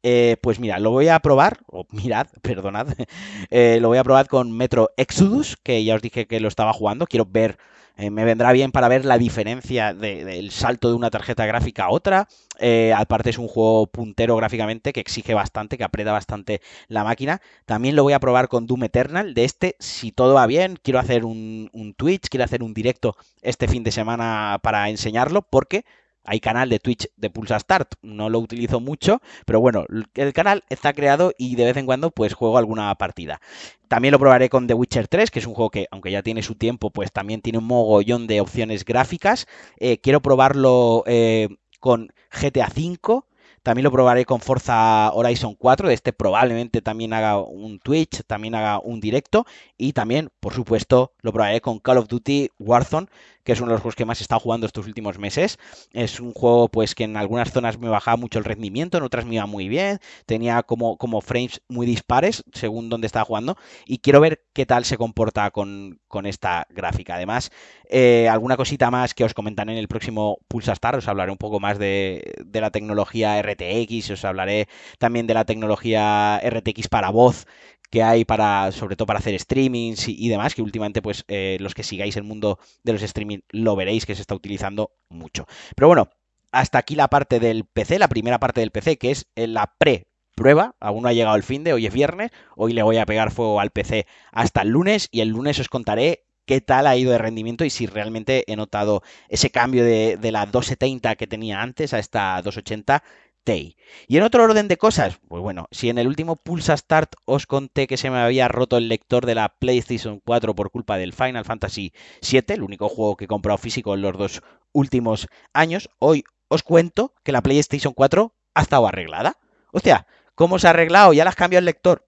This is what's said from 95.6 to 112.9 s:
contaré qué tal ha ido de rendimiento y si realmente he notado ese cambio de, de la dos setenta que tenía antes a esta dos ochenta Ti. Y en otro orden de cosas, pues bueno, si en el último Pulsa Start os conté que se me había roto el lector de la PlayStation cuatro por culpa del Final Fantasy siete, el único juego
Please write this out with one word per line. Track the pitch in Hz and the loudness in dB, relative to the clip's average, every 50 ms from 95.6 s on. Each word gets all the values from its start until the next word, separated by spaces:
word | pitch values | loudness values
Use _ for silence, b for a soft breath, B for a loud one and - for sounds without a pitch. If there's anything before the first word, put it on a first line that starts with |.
| 127 - | -6 -6
contaré | - 123 113 - 107 117 131 165 170 - _ _ _ _ _ | -8 -6 -4 -2 -2 0 0 0 0 -2 _ _ _ _ _
qué | - 135 135 | 0 0 0
tal | - - 131 131 139 | 2 2 2 4 4
ha | 143 127 | 4 4
ido | 127 127 127 123 | 4 4 2 2
de | 113 | 2
rendimiento | 110 113 113 113 107 117 117 117 165 | 0 -2 -6 -6 -8 -8 -4 -4 -4
y | 143 | -4
si | - - 120 | -4 -6 -8
realmente | 92 95 107 104 110 113 110 107 127 131 131 - - | -6 -6 -6 -6 -6 -8 -8 -4 -2 -2 -2 -2 -4
he | 107 | -8
notado | 107 107 - - 104 104 107 104 95 B B B B B B | -8 -8 -6 -4 -2 0 0 0 0 B B B B B B
ese | - 110 - 127 | -2 -2 -2 0
cambio | - 123 120 127 131 123 120 | 2 0 0 2 2 4 4
de, | 120 113 110 110 113 95 | 4 4 4 2 0 -2
de | 95 110 113 110 | -2 -4 -4 -2
la | 107 101 | -2 -4
dos | 101 101 123 120 | -2 -2 -2 -2
setenta | - 135 _ 131 135 131 123 - 110 107 | -2 -4 _ -2 -4 -4 -4 -4 -4 -4
que | - 113 | -4 -8
tenía | 104 113 107 113 110 101 98 | -10 -10 -10 -8 -8 -6 -6
antes | 110 127 127 - 156 139 131 | -8 -8 -6 -6 -6 -4 -4
a | 110 | -6
esta | 104 - - 110 101 95 92 92 87 | -6 -4 -4 -4 -2 -2 -4 -4 -6
dos | 101 - | -8 -10
ochenta | 107 - - 107 107 104 - 139 147 b b b b b b b _ _ | -10 -10 -10 -12 -8 0 0 0 0 b b b b b b b _ _
Ti. | - 110 82 73 82 _ B B B B B B B | -4 -4 -4 -6 -12 _ B B B B B B B
Y | 120 | 2
en | 160 208 | 4 4
otro | 226 - 247 226 | 6 6 6 6
orden | 226 220 214 208 | 6 6 2 2
de | 202 208 | 0 0
cosas, | - - 220 - - 120 92 - _ _ _ | 2 2 2 2 2 -2 -2 -4 _ _ _
pues | 85 85 | -12 -10
bueno, | 92 104 92 87 80 - | -8 -8 -10 -10 -14 -14
si | - - - | -12 -4 -4
en | 120 120 | -2 0
el | 120 117 | 0 0
último | 123 151 151 160 170 165 | 0 -2 -4 -4 -6 -6
Pulsa | - _ 165 175 165 - - 151 | -8 _ -6 -6 -2 0 0 0
Start | 147 - _ 160 156 156 _ - _ _ | 0 0 _ 0 0 0 _ -10 _ _
os | - 127 147 - | -2 -2 -2 0
conté | _ 143 139 139 131 _ - 143 | _ -4 -4 -4 -4 _ -4 -2
que | - 131 | -2 -2
se | 123 - 131 | -4 -4 -4
me | 127 | 0
había | 123 120 117 127 131 127 120 | 0 2 2 4 4 2 2
roto | 113 120 127 - 123 | 2 0 0 2 2
el | 120 117 113 | 0 2 0
lector | 113 110 _ _ 127 123 123 | -2 -4 _ _ 0 0 2
de | 120 113 | 0 0
la | 113 107 101 _ | 0 -2 -4 _
PlayStation | _ - 127 127 120 113 - 123 110 - 117 104 101 | _ 0 0 0 0 0 -2 -6 -6 -6 -10 -12 -10
cuatro | _ - 117 120 117 110 101 | _ -2 0 0 0 -2 -2
por | 95 101 95 | -4 -6 -6
culpa | _ 120 110 - 104 | _ -10 -6 -4 -4
del | 95 92 90 87 | -4 -4 -6 -4
Final | - 127 131 127 117 104 | -4 -4 -4 -4 -8 -8
Fantasy | - 120 107 - 95 - 104 98 85 B B B B B B | -8 -8 -8 -8 -8 -8 -10 -12 -12 B B B B B B
siete, | - - 127 131 117 - 104 | -4 2 2 2 2 2 -6
el | 220 | -6
único | - 95 101 87 104 | -6 -8 -8 -4 -6
juego | 104 | -4